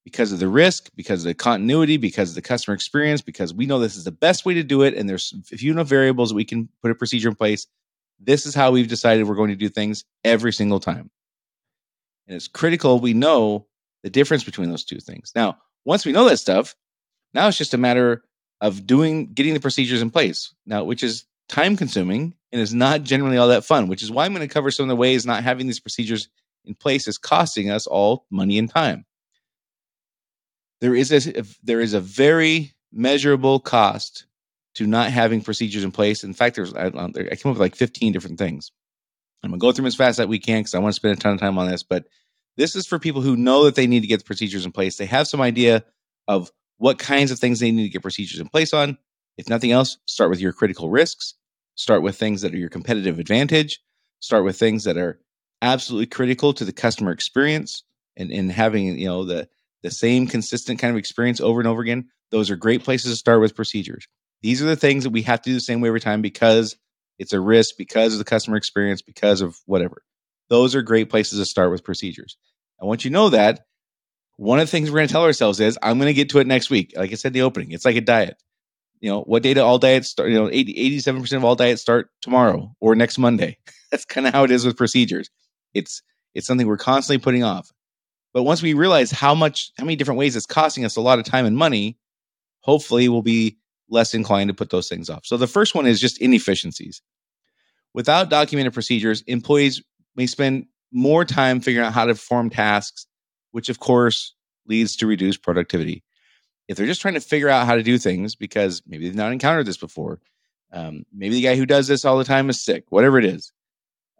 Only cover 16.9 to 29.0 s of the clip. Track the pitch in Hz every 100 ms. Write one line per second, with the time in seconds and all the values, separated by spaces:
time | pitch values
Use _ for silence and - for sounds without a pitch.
16.9 | _ _ _ _ 139 202 - 151 123 123
17.9 | 123 123 117 _ _ _ _ 104 98 98
18.9 | 131 160 156 - 113 147 151 139 143 123
19.9 | 123 117 170 107 - - _ - 104 85
20.9 | 120 123 113 - _ - - 180 202 139
21.9 | 104 90 110 165 - _ 123 107 120 131
22.9 | 151 131 135 139 123 123 117 - 139 92
23.9 | 95 107 123 180 190 147 151 139 - 131
24.9 | 123 127 131 120 110 123 127 131 113 -
25.9 | - 113 110 - _ _ _ - 104 147
26.9 | 135 110 - - 165 165 110 101 107 -
27.9 | 92 104 135 _ 98 95 101 113 165 143
28.9 | 73